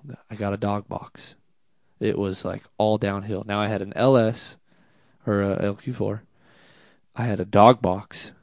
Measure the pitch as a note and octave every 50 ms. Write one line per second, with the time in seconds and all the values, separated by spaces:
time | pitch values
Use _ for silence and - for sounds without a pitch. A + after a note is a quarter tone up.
0 | - C#3+ - - _ - A2 G#2 G#2 G2+ G2+ G2+ G#2 G2+ G2+ G#2 G2+ - - -
1 | - - - - - - - _ _ _ _ _ _ _ _ _ _ _ _ _
2 | A2 G#2+ - - G2+ G2 F#2 - - F2+ - E2 - _ _ - G#2+ G#2+ G#2+ G#2
3 | - G2+ G2 G2 G2 G#2+ G#2 F#2 G#2+ G#2 G2+ G#2 G#2 G#2 A2 G2 G2 G2+ - -
4 | A#2 C3+ C3+ A#2+ A2+ A2 A#2 - - - - - _ _ _ _ _ _ _ _
5 | _ _ _ _ - - G#2 G2+ G2 G2 F#2+ - - G2+ G2+ - - C3 B2 -
6 | G2+ G#2 G#2 G#2+ - _ _ _ _ _ _ _ - - _ _ - _ _ _
7 | _ _ _ - A#2+ A#2 G#2 F#2 F#2 G#2 - G#2 G#2 B2 B2 G#2+ - F2+ F2+ G2
8 | G#2+ - - - - - - _